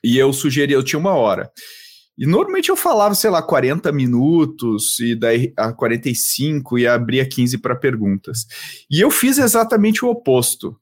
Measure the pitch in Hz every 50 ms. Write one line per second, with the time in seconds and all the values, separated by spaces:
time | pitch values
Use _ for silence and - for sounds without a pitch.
0 | - 117 120 131 135 135 135 131 - 151 127 147 143 135 143 135 135 135 - 151
1 | 165 196 185 147 117 107 95 87 95 - _ - - - - - - - - -
2 | _ _ _ - 131 143 170 233 392 403 381 381 330 - 381 - - 359 294 214
3 | 202 208 208 202 - 220 185 165 156 - 170 139 123 127 143 160 - 135 147 143
4 | 131 123 123 120 131 147 170 170 156 139 - - 123 117 110 104 107 - - -
5 | 120 117 117 113 117 117 117 120 120 113 - - 110 113 117 - 131 113 113 117
6 | 123 139 117 - - - - - 131 151 156 147 131 - 123 123 120 120 120 117
7 | 120 117 123 131 131 131 - - 123 123 127 120 - 120 123 123 - 135 123 113
8 | 107 101 98 98 - - 139 117 - - - - - - - - - _ 139 160
9 | 202 294 - - - 254 269 285 269 226 220 226 226 226 233 220 202 220 214 -
10 | - 247 233 240 - - 127 127 120 - - - - - - -